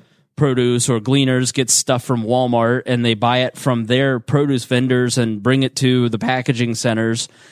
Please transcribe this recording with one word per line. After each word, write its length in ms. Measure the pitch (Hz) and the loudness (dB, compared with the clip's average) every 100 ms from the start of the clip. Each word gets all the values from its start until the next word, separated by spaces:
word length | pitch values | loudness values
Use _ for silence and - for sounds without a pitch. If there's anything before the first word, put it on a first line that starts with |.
| _ _ _ - | _ _ _ -2
produce, 540 | 151 127 123 123 135 | 0 2 2 0 0
or 100 | 113 | -2
Gleaners 520 | 104 139 131 127 123 | 0 2 2 0 0
gets 220 | - 123 | -2 0
stuff 300 | - - 123 | 0 0 -2
from 200 | - 120 | 0 -2
Walmart, 600 | 110 127 123 120 113 127 - | 0 0 2 2 2 0 0
and 180 | 123 120 | 0 0
they 80 | 107 | 2
buy 240 | 120 127 | 0 0
it 180 | 127 - | -2 -2
from 280 | 139 120 110 | -2 -2 0
their 340 | 127 135 123 | 0 0 -2
produce 460 | - 147 143 131 - | 0 0 2 -2 0
vendors 520 | 123 127 123 123 127 | 0 2 0 0 0
and 240 | 113 104 | -2 -2
bring 200 | 113 135 | 0 0
it 120 | 131 - | 0 0
to 320 | 131 123 123 | 0 2 0
the 80 | 110 | -2
packaging 540 | 120 127 123 117 120 113 | -2 -2 -2 -2 -2 -2
centers. 520 | 123 110 113 113 - - - | -2 0 0 -2 -6 -14 -20